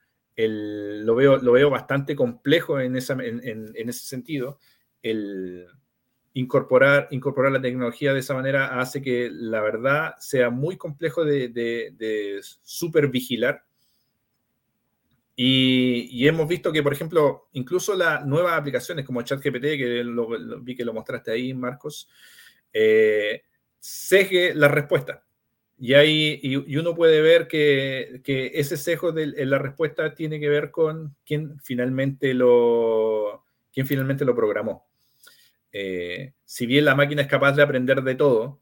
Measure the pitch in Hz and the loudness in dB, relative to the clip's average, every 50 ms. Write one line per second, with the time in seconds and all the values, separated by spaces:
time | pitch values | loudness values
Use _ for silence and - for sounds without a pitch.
0 | _ _ _ _ _ _ _ - 110 110 110 107 104 104 104 104 104 101 104 104 | _ _ _ _ _ _ _ -2 -2 0 0 -2 -6 -6 -8 -8 -8 -8 -8 -4
1 | 107 113 113 123 139 139 135 131 127 123 120 127 143 147 131 120 - - 131 139 | 0 2 4 6 6 6 6 6 4 4 6 6 6 4 2 -2 -2 -2 -2 -2
2 | 139 - 151 139 131 120 117 - _ 139 151 170 165 - 151 139 131 127 127 131 | -2 -4 -2 -2 -2 -2 -2 -4 _ 2 2 2 2 0 -2 -2 -2 -2 -4 -4
3 | 127 - 139 127 127 120 113 120 120 127 110 110 110 107 110 113 113 120 120 - | -4 -4 -6 -6 -4 -6 -8 -8 -8 -8 -10 -10 -12 -12 -12 -10 -8 -8 -8 -10
4 | - - 135 127 123 - 156 139 120 135 143 _ _ _ _ _ _ _ _ _ | -12 -12 -12 -12 -10 -8 -6 -6 -6 -8 -10 _ _ _ _ _ _ _ _ _
5 | - 117 110 110 104 101 101 95 92 90 90 90 90 87 92 _ _ _ _ _ | -6 -4 -4 -4 -6 -8 -8 -8 -10 -10 -12 -16 -18 _ _ _ _ _ _ _
6 | _ _ _ _ _ _ _ 131 127 123 - 135 - - 127 127 135 139 143 143 | _ _ _ _ _ _ _ -6 -6 0 0 0 0 4 4 4 6 6 6 4
7 | 139 - 147 127 135 143 127 139 127 139 135 131 131 123 127 127 123 117 117 - | 2 0 -8 -6 -6 -4 -2 0 0 0 0 0 -2 -2 -4 -4 -6 -6 -6 -2
8 | 143 139 139 135 127 - 139 131 131 135 135 139 135 127 127 123 127 127 - 143 | -2 0 0 0 -2 -4 -6 -4 -2 -2 0 0 0 0 -2 -4 -4 -4 -6 -8
9 | 135 131 123 120 123 117 - - 117 110 113 110 107 107 110 110 120 135 143 151 | -4 -2 -2 -2 -2 -4 -6 -8 -6 -4 -2 -2 -2 -2 -2 0 0 0 0 0
10 | 160 156 - - - - - 131 123 120 120 127 143 170 190 - - 165 143 - | 0 -6 -10 -14 -10 -4 0 2 2 2 0 -2 -4 -6 -6 -8 -12 -14 -10 -6
11 | 165 156 160 175 165 151 143 139 127 120 113 120 117 117 117 117 110 107 - _ | -6 -4 -2 -2 0 0 0 0 -2 -4 -6 -4 -4 -4 -4 -6 -8 -10 -10 _
12 | 110 110 107 107 104 101 101 101 - - - _ _ - - - 175 165 160 160 | -6 -4 -4 -4 -4 -6 -8 -10 -12 -14 -20 _ _ -16 -10 -8 -8 0 2 2
13 | 143 139 127 127 123 - 123 110 117 131 147 - _ _ _ _ _ _ _ _ | 2 2 0 -4 -4 -2 -2 -2 0 -2 -2 -4 _ _ _ _ _ _ _ _
14 | _ _ _ _ _ _ _ _ _ _ _ _ _ _ _ _ _ _ _ _ | _ _ _ _ _ _ _ _ _ _ _ _ _ _ _ _ _ _ _ _
15 | _ _ _ _ _ _ _ - 123 131 131 131 131 127 127 127 127 127 123 120 | _ _ _ _ _ _ _ -2 0 2 4 4 4 4 2 2 2 0 0 -2
16 | - - 131 117 127 147 165 165 156 151 180 175 - 180 156 156 143 143 143 139 | -6 -8 -4 2 2 2 2 2 0 -2 -2 -2 -2 -2 -2 0 0 0 -2 -2
17 | 165 160 175 165 147 139 - - _ _ _ 131 120 123 175 180 180 - 202 185 | -6 -2 2 2 2 2 0 -2 _ _ _ -10 -6 -4 -4 -4 -2 -2 0 0
18 | 175 165 151 143 147 139 139 160 180 175 165 160 147 143 127 127 - - 175 156 | 0 0 0 -2 -2 -2 0 0 2 2 0 -2 -2 -2 -4 -4 -6 -4 -8 -8
19 | 135 - 127 120 120 - 139 135 139 143 123 127 127 147 156 139 131 120 120 120 | -8 -6 -6 -6 -4 -4 -6 -4 -4 -4 -4 -2 -4 -4 -2 -2 -2 -2 -2 -2
20 | 120 120 117 120 117 110 117 113 117 117 113 110 120 123 123 - 120 117 110 110 | -4 -4 -4 -4 -4 -4 -6 -8 -8 -12 -14 -14 -12 -14 -10 -8 -8 -6 -6 -8
21 | 110 - 127 117 - - 113 120 127 131 131 127 127 123 135 - - 151 147 - | -10 -10 -12 -10 -8 -6 -6 -4 -4 -6 -6 -6 -8 -8 -10 -10 -14 -14 -14 -14
22 | - _ _ _ - - - - - - _ _ _ _ _ 110 110 110 110 110 | -18 _ _ _ -20 -20 -20 -20 -20 -20 _ _ _ _ _ 2 4 6 6 6
23 | 110 107 107 107 104 104 113 - - _ _ _ _ _ _ _ - - - - | 6 4 4 2 0 -2 -4 -6 -10 _ _ _ _ _ _ _ -20 -16 -16 -14
24 | - - 185 196 196 190 196 180 180 180 - 156 147 143 143 147 143 - 185 147 | -2 2 4 4 4 4 2 2 2 2 2 4 4 4 4 2 0 0 -2 -2
25 | 139 - - - _ _ _ _ _ _ _ _ _ _ _ _ 127 113 131 143 | -2 -4 -12 -14 _ _ _ _ _ _ _ _ _ _ _ _ -2 4 6 6
26 | 147 156 156 156 156 151 156 151 - 135 131 139 139 - 135 147 165 175 165 170 | 6 6 4 2 0 0 -2 -2 -4 -2 -2 -2 -4 -4 -4 -2 -2 -2 0 4
27 | 170 160 156 151 156 160 170 170 165 165 - 156 147 147 139 135 135 135 131 131 | 6 6 6 6 6 6 6 6 4 2 0 2 4 4 4 4 2 -2 -4 -6
28 | - - 127 127 - - 139 131 131 123 - 160 139 139 180 147 - 175 170 160 | -8 -10 -14 -12 -4 -4 -2 -2 -2 -4 -4 -4 -4 -4 -4 -6 -2 -4 -2 -2
29 | - 170 160 160 156 147 139 151 139 131 139 135 139 135 - - 165 151 - - | -2 -2 -2 -2 -4 -4 -4 -4 -2 0 0 0 0 -4 -4 -4 -4 -4 -2 -4
30 | 156 156 147 - 160 151 156 151 147 147 147 147 156 147 - 175 160 156 156 160 | -6 -6 -6 -6 -8 -8 -6 -4 0 0 0 0 0 -4 -2 -2 0 0 -2 -6
31 | 160 147 139 _ _ - 151 147 156 151 156 143 - - 127 123 123 131 131 131 | -12 -14 -16 _ _ -6 -4 -4 -4 -8 -12 -18 -10 -8 -4 -4 -2 -2 -2 0
32 | 135 139 139 - - 135 127 127 127 123 120 120 120 120 117 117 117 113 113 110 | -2 -2 -2 -2 -2 0 2 4 4 6 6 6 6 4 4 2 2 2 2 2
33 | 110 110 110 107 107 104 104 - _ _ _ _ _ _ _ 135 135 135 147 135 | 2 0 0 0 -2 -4 -6 -10 _ _ _ _ _ _ _ -6 -4 -2 -2 -2
34 | 135 135 139 139 151 127 120 120 110 107 104 107 104 110 98 - _ _ _ _ | -2 -2 -2 0 0 0 2 2 0 0 0 -2 -4 -4 -8 -10 _ _ _ _
35 | _ _ _ _ _ - _ _ _ _ _ _ _ _ - 101 98 95 92 90 | _ _ _ _ _ -20 _ _ _ _ _ _ _ _ -10 -8 -6 -6 -6 -6
36 | 87 87 87 92 92 - _ _ _ _ - - 123 117 131 143 147 143 131 139 | -6 -6 -8 -10 -10 -14 _ _ _ _ -8 -6 -2 2 4 4 6 4 4 4
37 | 143 143 147 147 139 139 147 135 139 139 139 147 147 143 131 127 127 127 135 135 | 2 2 2 -2 0 0 2 2 4 4 6 4 4 4 4 0 2 2 2 2
38 | 131 131 127 135 151 143 123 110 113 139 139 _ | 2 -2 0 2 4 4 4 4 0 -2 -8 _